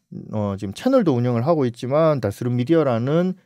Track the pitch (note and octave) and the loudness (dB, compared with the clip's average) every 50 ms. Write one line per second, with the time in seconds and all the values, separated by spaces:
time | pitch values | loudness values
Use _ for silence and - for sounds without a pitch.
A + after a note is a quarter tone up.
0 | _ - - - - - - A2 G#2 G2+ G2 F#2+ G#2+ G2 G2 - - B3+ C#4 C4 | _ -18 -16 -16 -12 -8 -6 -4 -4 -4 -4 -6 -8 -8 -8 -4 0 2 2 2
1 | G#3+ E3+ C3 A#2+ A#2+ B2 B2 A2+ A#2 D#3 F3 D#3 C3+ A#2+ B2 - - B2 C3+ D3+ | 4 2 2 2 2 0 0 0 0 0 2 2 0 -2 -2 -6 -4 -2 2 2
2 | E3 D#3+ D3+ C3+ G#2+ G2+ G#2 - B2 B2 B2 A#2+ B2 C3 E3 E3 D3+ C#3 A#2+ A2+ | 2 2 2 0 -2 -4 -4 -4 -4 -2 0 0 2 2 2 2 4 2 0 0
3 | A#2 C3+ D3+ E3+ F3+ F#3 F3+ - _ | 0 0 0 0 0 0 -4 -6 _